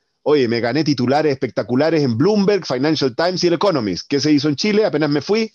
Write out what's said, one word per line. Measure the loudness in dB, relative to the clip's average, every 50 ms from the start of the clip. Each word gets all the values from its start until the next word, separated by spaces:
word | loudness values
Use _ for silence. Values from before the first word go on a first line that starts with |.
| _ _ _ _ _
Oye, | 0 2 2 2
me | 2 0 0
gané | -2 -2 -2 0 0
titulares | 0 0 0 0 0 0 2 2 0
espectaculares | 0 -2 -4 -4 -4 -6 -4 -2 0 0 2 2 2 2 0
en | 0 0
Bloomberg, | 2 2 2 2 2 2 2 0 0 -2
Financial | -4 -4 -2 0 0 0 0 -2 -2 -2
Times | -2 -2 -2 -2 0 0
y |
El | 0 0
Economist. | 2 0 0 0 0 -2 -2 -4 -6 -6
¿Qué | -4 -4 -2
se | 2 2
hizo | 2 2 2 -2
en | -2
Chile? | -2 -2 0 0 0 0
Apenas | 0 0 -2 -2 0
me | -2 -2
fui, | -2 0 -2 -2 -2 -4